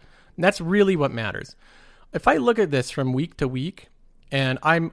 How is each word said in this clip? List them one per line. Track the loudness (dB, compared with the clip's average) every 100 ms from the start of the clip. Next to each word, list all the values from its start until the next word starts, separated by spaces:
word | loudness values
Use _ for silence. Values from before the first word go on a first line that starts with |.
| -20 -20 _ 0
And |
that's | 0 0
really | 2 2 4 2
what | 0
matters. | -2 -6 -8 -12 -18 -20 -20 -20 -20 -12
If | -2 2
I | 2
look | 2 2
at | 2
this | 0 -2
from | -4 -2
week | -2 -4 -4
to | -4
week, | -4 -8 -10 -20 _ -20 _ -6
and | -2 -2 0
I'm | 2 2 0